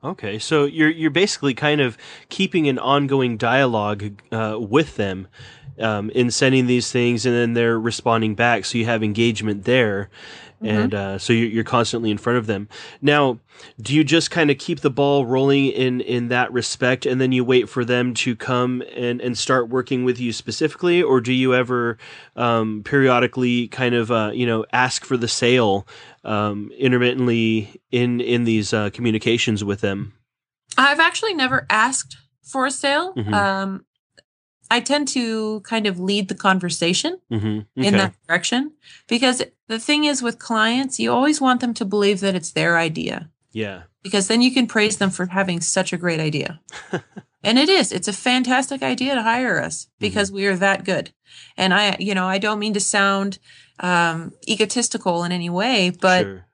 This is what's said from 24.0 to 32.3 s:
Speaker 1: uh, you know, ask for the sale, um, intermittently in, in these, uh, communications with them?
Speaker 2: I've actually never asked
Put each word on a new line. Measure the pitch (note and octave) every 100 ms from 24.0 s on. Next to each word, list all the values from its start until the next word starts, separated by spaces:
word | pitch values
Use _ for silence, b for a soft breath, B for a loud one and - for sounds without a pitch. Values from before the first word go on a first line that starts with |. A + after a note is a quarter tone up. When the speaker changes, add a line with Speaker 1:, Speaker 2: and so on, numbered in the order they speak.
| A2
Speaker 1:
uh, | A#2 G#2+
you | A2+
know, | B2 A2+ A2
ask | A#2+ B2+ - -
for | B2+
the | A2+
sale, | - A#2+ B2+ A2+ G2 G2+ B B B
um, | - G#2+ G#2 G#2 G#2 -
intermittently | C3 B2 B2 B2+ B2 A#2 A2 A2 G#2+ - _
in, | B2 B2 A#2+
in | A#2+ A#2+
these, | A#2 A2 G#2
uh, | A2+ G#2
communications | - A#2+ G#2+ - A#2 - G#2+
with | G2+ G2
them? | G#2 G2 G2+ - _ _ _ _ _ -
Speaker 2:
I've | C4+ D4
actually | E4+ F4+ A4
never | E4+ C4 C4 -
asked | G#3+ A#3 C4 - - _